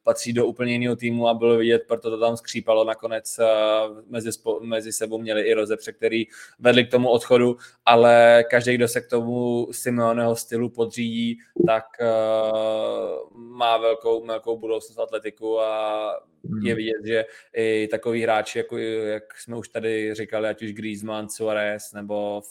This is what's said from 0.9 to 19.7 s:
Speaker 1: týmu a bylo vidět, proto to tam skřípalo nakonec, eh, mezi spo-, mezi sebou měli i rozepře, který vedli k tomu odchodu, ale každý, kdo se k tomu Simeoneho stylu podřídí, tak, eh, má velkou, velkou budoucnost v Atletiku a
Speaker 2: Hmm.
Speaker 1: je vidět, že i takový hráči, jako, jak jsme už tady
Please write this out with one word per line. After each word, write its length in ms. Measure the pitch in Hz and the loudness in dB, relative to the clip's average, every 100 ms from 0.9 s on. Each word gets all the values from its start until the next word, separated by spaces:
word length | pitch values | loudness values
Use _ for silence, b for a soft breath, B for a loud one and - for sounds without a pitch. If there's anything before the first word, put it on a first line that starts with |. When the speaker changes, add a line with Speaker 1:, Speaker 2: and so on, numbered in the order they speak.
| 120 | -2
Speaker 1:
týmu 320 | 120 117 117 | -4 0 0
a 60 | |
bylo 240 | 117 117 117 | 2 2 4
vidět, 260 | 113 117 117 | 4 2 0
proto 220 | 117 113 | -4 -4
to 100 | 110 | -2
tam 180 | 117 117 | -2 -2
skřípalo 460 | - 117 110 110 | -8 -8 0 2
nakonec, 560 | 110 110 113 110 - - | 2 -2 -6 -8 -8 0
eh, 60 | 113 110 107 110 110 107 110 | 2 2 2 2 0 -6 -10
mezi 200 | 120 113 | -8 -8
spo-, 320 | 110 113 107 | -8 -4 -6
mezi 300 | 117 113 110 | -4 -6 -6
sebou 260 | 110 110 110 | -6 -6 -6
měli 240 | 113 107 | -4 -2
i 120 | 104 | 2
rozepře, 380 | 110 107 110 - | 0 0 -4 -8
který 320 | - 113 113 110 B B B | -4 -2 -2 -4 B B B
vedli 260 | 120 123 123 | 4 4 4
k 60 | |
tomu 180 | 123 123 | 2 4
odchodu, 480 | 117 - 123 123 120 B B - | 2 4 4 4 0 B B 6
ale 580 | 120 120 120 117 117 117 | 8 8 10 10 8 6
každý, 260 | 120 120 123 | 2 2 0
kdo 120 | 117 | 0
se 140 | 123 | -2
k 80 | - | -2
tomu 580 | 120 117 123 123 120 120 | -4 -2 -2 -2 -2 -4
Simeoneho 640 | - 127 120 117 117 117 117 | -6 -4 0 0 2 0 -2
stylu 340 | - 117 120 | -4 -4 -4
podřídí, 680 | 120 117 - 117 113 117 117 b - 113 | -2 -4 -2 -6 -2 -4 -6 b 0 2
tak, 180 | 113 - - | 2 -2 -4
eh, 40 | 117 110 110 110 110 110 110 110 110 107 101 80 - | 0 2 2 2 0 0 -2 -2 -2 -4 -6 -8 -12
má 460 | 120 117 123 117 113 | -18 -20 -2 0 2
velkou, 480 | 113 113 117 113 117 | 2 0 0 -2 -2
velkou 320 | 113 117 113 | -8 -4 -6
budoucnost 400 | 110 110 - 110 | -4 -6 -6 -8
v 40 | |
Atletiku 580 | 113 110 107 - 110 110 | -6 -6 -10 -8 -4 -2
a 600 | 110 110 107 107 107 87 - _ - | -2 -2 -4 -4 -6 -8 -12 _ -10
Speaker 2:
Hmm. 160 | 107 113 | -6 -4
Speaker 1:
je 100 | 113 | -4
vidět, 300 | 110 110 107 | -4 -6 -2
že 200 | 113 110 B B 117 | -2 -2 B B -4
i 320 | 113 110 107 | 0 0 -2
takový 320 | 110 120 117 | -4 -4 -2
hráči, 340 | 113 110 107 120 | 0 0 0 -6
jako, 200 | 113 120 | -6 -6
jak 600 | 113 110 107 107 - - | -6 -4 -4 -6 -10 -20
jsme 200 | - 117 | -14 -12
už 120 | |
tady 440 | 107 | -10